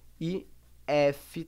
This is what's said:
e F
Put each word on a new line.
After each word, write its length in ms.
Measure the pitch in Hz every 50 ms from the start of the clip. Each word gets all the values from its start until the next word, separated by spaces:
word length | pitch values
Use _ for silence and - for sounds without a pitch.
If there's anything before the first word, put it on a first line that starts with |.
| - - - -
e 240 | 160 165 180 - - - - - - - - - -
F 580 | - 143 147 147 143 143 - - - - 165 165